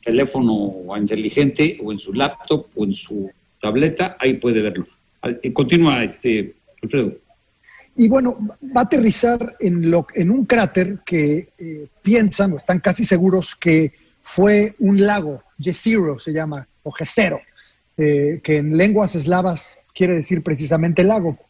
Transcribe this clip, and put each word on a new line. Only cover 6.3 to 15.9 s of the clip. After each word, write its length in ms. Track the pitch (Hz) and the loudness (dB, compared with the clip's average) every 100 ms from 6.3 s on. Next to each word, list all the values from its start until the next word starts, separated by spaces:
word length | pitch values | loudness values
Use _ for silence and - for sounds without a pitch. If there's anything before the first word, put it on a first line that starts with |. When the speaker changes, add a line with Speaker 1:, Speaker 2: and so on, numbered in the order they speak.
| 110 98 - _ _ | -2 -4 -12 _ _
Speaker 1:
Alfredo. 300 | 110 139 107 - _ _ _ _ _ - _ - | -4 -2 -2 -6 _ _ _ _ _ -20 _ 2
Speaker 2:
Y 120 | 226 | 4
bueno, 300 | 269 247 233 214 - 269 | 4 0 -4 -10 -10 -4
va 60 | 254 | 0
a 40 | |
aterrizar 720 | 254 294 226 - 233 240 233 - | 2 2 2 2 0 0 -4 -4
en 300 | 196 175 165 | -2 2 2
lo, 160 | 170 - | 2 0
en 160 | - 175 | -2 0
un 160 | 254 214 | 2 2
cráter 540 | 233 196 - 185 202 | 2 2 0 -2 -4
que, 460 | - 175 147 151 - _ | -4 0 2 0 -4 _
eh, 280 | 165 151 147 _ | -14 -14 -16 _
piensan 520 | - 233 214 - 196 | 2 4 2 2 -2
o 20 | 151 | 0
están 240 | - 180 | -2 0
casi 240 | 196 175 | 0 -2
seguros 500 | 233 180 185 185 160 | 0 2 4 2 -2
que 380 | - 170 160 151 _ _ _ | -4 2 2 2 _ _ _
fue 520 | - - 202 208 214 - | -8 2 4 4 2 0
un 260 | 196 196 | 2 4
lago, 380 | 202 208 151 131 _ _ | 4 2 -4 -10 _ _
Jezero 580 | 151 170 226 | -6 -4 0